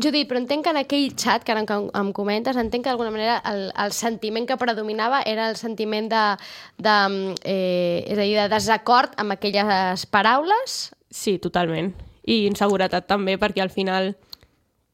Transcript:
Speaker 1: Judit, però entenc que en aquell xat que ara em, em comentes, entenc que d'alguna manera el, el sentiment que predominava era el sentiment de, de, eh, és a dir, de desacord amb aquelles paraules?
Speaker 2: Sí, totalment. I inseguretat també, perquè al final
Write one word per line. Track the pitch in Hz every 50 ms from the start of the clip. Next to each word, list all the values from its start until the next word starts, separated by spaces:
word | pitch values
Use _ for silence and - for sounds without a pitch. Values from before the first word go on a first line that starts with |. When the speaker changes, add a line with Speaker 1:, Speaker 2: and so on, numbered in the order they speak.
Speaker 1:
Judit, | 247 302 285 302 285
però | 294 254 247
entenc | 247 233 285 302 302
que | 359
en | 320 294
aquell | 269 269 277 285 285 262 -
xat | - - 240 196 240 -
que | - 226
ara | 214
em, | 214 - 214 208 208 196 -
em | 202 202 196 196
comentes, | - 202 208 202 214 233 262 262
entenc | 247 233 220 240 247 240
que | 277
d'alguna | 254 226 233 220
manera | 220 214 214 226 240 - -
el, | - 208 202 190 190 -
el | - 202 208 202
sentiment | - - 233 226 - - 214 214 226 240 240
que | 262
predominava | 247 254 240 226 208 214 214 214 214 214 233 262 277 -
era | - 220 214 226 226
el | 220
sentiment | - - 226 220 202 220 214 214 214 220 220
de, | 226 220 214 208 202 175 - - - - - - _ -
de, | 185 214 214 208 202 196 196 196 190 190 185 - -
eh, | - 190 190 185 185 180 180 180 175 170 170 - -
és | 208 208
a | 202
dir, | 202 208
de | 208 208 202
desacord | 214 214 196 208 220 214 220 - 240 247 277 285 - -
amb | 208 208 196
aquelles | - - 202 190 202 202 214 196 190 190 185 180 180 -
paraules? | - - 208 196 220 240 269 302 349 415 466 539 508 - - - - - - _ _
Speaker 2:
Sí, | - - - 220 196 175
totalment. | - 175 - 175 175 165 160 160 165 196 185 - - - - _ -
I | - 233 226 208
inseguretat | 202 202 - 202 202 202 190 185 180 - 180 180
també, | - 196 208 196 190 190 190
perquè | 214 208 196 190
al | 190 185
final | - - 190 190 185 190 190 190 202 - _ _ - - _ _ _ _ _ _ _ _ _ _